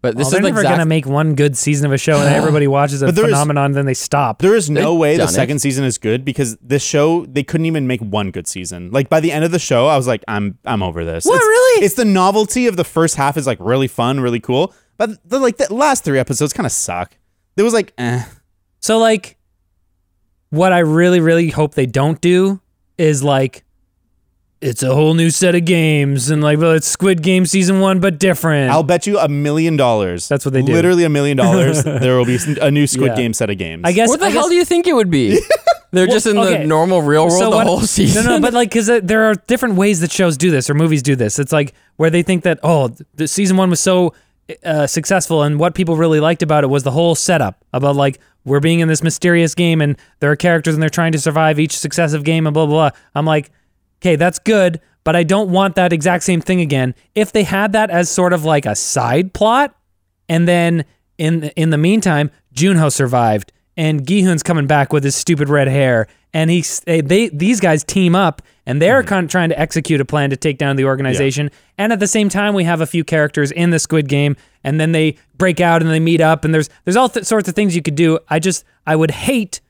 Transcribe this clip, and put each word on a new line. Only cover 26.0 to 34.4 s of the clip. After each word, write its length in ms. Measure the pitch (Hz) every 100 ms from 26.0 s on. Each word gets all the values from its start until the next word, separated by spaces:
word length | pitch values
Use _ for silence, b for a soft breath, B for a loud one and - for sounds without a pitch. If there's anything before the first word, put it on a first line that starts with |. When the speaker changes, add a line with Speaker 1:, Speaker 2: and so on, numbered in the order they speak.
| 139 139 120
Speaker 2:
and, 120 | 151
like, 160 | 151 151
"Well, 120 | 165
it's 160 | 160 -
Squid 340 | - 190 180
Game 240 | 160 185 185
season 340 | 190 180 190
one, 200 | 190 185
but 180 | 196 151
different." 520 | 190 170 165 147 131
Speaker 3:
I'll 120 | 147
bet 220 | 147 175 208
you 120 | 202
a 80 | 151
million 500 | 143 147 151 165 156
dollars. 500 | 127 110 95 87 -
Speaker 2:
That's 180 | 139 143
what 80 |
they 80 | 135
do. 120 | 127
Speaker 3:
Literally 300 | 165 170 180
a 60 | 165
million 280 | 143 143 135
dollars, 460 | - - 170 156
Speaker 2:
<laughs> 20 | 151
Speaker 3:
there 320 | 143 127 127
will 80 | 123
be 100 | 123
s-, 120 | 147 143
a 100 | 139
new 160 | 147 143
Squid 220 | 127 139
Speaker 2:
Yeah. 40 | 117
Speaker 3:
Game 180 | 120
set 160 | 110 110
of 80 | 98
games. 240 | 87 80 170
Speaker 2:
I 60 |
guess, 180 | 180 226
Speaker 1:
What 100 | 302
the 80 | 370
Speaker 2:
I 20 |
Speaker 1:
hell 140 | -